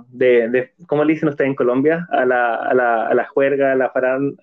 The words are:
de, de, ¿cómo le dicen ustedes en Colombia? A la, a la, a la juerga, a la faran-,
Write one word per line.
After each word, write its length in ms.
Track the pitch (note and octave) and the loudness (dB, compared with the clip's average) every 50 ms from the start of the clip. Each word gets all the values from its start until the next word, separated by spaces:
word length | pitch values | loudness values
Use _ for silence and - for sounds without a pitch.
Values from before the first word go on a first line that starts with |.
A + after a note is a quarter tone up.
| A#2+ _ | -16 _
de, 400 | B2+ B2 B2+ B2+ B2 A#2 A2+ A2+ | -4 0 2 4 4 4 2 2
de, 240 | B2 B2+ B2+ - _ - - | 0 -2 -2 -4 _ -16 -8
¿cómo 180 | - D3 D3 D3+ | -4 -2 0 0
le 80 | D3+ D#3+ | 0 0
dicen 140 | D#3 D#3+ D3+ | 0 -2 -4
ustedes 200 | C#3 - C#3+ C3+ | -2 -2 -2 -2
en 60 | C#3 | -2
Colombia? 500 | C#3 B2+ B2 B2 C3+ C3+ D#3 E3 E3+ E3+ - | 0 0 0 0 2 2 0 0 0 -2 -4
A 140 | - C3 B2+ | -2 -2 0
la, 300 | B2+ B2+ B2 A#2+ A#2+ A2+ | 0 0 0 0 0 -2
a 200 | - - - C3 | -2 -2 0 0
la, 320 | B2+ B2 A#2+ A#2 A2 A2 B2+ | 2 2 2 0 0 0 0
a 60 | B2+ | 0
la 120 | B2 A#2 | 0 -2
juerga, 460 | - - D3 C#3 C#3 C#3+ C#3 C#3 C3+ C3+ | -2 -2 0 0 0 0 0 0 0 2
a 40 | |
la 160 | C3 B2+ A#2 - | 0 0 -2 -2
faran-, 440 | C3 B2+ B2+ C3 C3+ C#3+ C#3 - - | -2 -2 -2 -2 -2 -4 -4 -6 -8